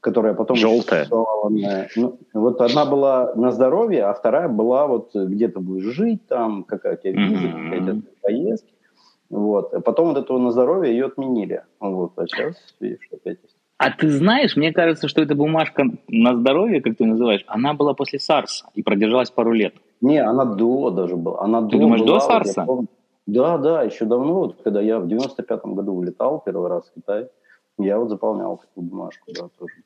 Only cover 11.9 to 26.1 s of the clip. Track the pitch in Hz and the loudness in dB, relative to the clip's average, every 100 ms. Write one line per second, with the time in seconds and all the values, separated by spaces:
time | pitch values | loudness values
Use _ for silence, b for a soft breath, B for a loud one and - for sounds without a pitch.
11.9 | 92 87 - 82 - 127 175 _ _ 104 | -4 -4 -6 -8 -4 -6 -8 _ _ -10
12.9 | - - - - 90 _ _ _ _ 131 | -10 -14 -12 -10 -12 _ _ _ _ -2
13.9 | - 156 143 175 247 277 - 160 156 165 | 2 0 2 2 4 2 2 0 2 2
14.9 | 156 151 143 151 147 151 160 151 - 135 | 0 -2 0 0 0 2 2 0 0 -2
15.9 | - - 113 117 123 123 147 220 165 131 | -2 -4 2 4 4 2 2 2 0 -2
16.9 | 113 113 110 120 101 - 107 135 147 147 | 0 0 2 2 0 -2 -4 -4 0 -2
17.9 | 139 139 139 - 151 - - - - - | 0 -6 -6 0 0 0 -12 -12 -6 -2
18.9 | 101 107 123 120 - 117 117 98 - _ | 0 2 2 0 0 2 2 0 -4 _
19.9 | _ 123 151 110 123 127 101 113 131 135 | _ 2 2 2 0 0 0 0 2 0
20.9 | 92 90 90 85 85 98 117 110 104 113 | -2 -2 -4 -4 -4 0 0 2 4 6
21.9 | 113 110 190 - 226 101 95 87 127 110 | 6 6 4 4 2 2 -2 -2 -4 -4
22.9 | _ _ _ - 107 147 165 143 160 113 | _ _ _ -2 2 2 2 2 2 -2
23.9 | - 110 120 139 185 110 - 110 104 107 | -2 -2 0 0 0 -2 -4 -2 0 0
24.9 | 110 87 110 131 - 104 110 107 98 98 | 0 -2 -2 -2 -6 -6 -6 -6 -6 -4
25.9 | 92 90 | -4 -6